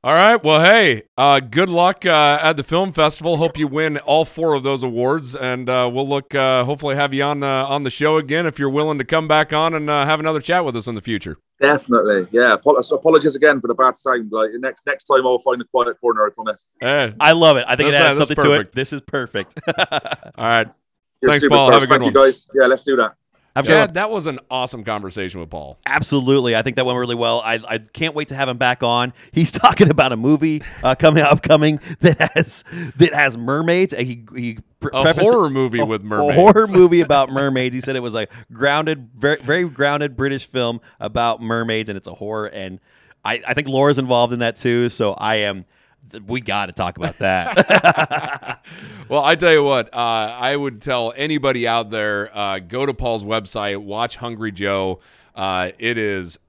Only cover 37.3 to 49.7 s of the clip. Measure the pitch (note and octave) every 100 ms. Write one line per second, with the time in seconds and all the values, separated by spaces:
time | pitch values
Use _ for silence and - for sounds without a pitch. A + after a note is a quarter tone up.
37.3 | C3+ C#3 C3 B2+ B2+ B2+ C3 A#2+ A2 G#2
38.3 | A#2 - A2+ C#3 D3 D#3 D3+ A#2 B2 C#3
39.3 | D3+ B2+ E3+ F3 B2+ C#3+ D3 D3 A#2+ C3+
40.3 | C3+ - C3 A#2 A#2 _ _ G#2 A2+ A#2
41.3 | A2+ A2+ A#2 A2+ A2 G#2+ G2 F#2 E2+ G#2
42.3 | A2 G#2+ G2 F#2+ F#2+ _ _ _ _ -
43.3 | A#2 - C#3 C#3 C3+ C#3 C#3 B2+ A#2+ A#2+
44.3 | A#2+ A#2+ - B2 A#2+ A#2+ - G#2+ F#2+ G#2+
45.3 | A2 G#2 F#2+ F2+ _ _ _ B2 A2 G2
46.3 | B2 G2+ G2+ F#2+ F2 F2+ E2+ - - F#2+
47.3 | F#2 E2+ F2+ - G#3 E3+ E3 D#3 D3+ D#3
48.3 | C#3 - C3 - - - - - C#3+ C#3+
49.3 | E3 F3 D#3 C#3+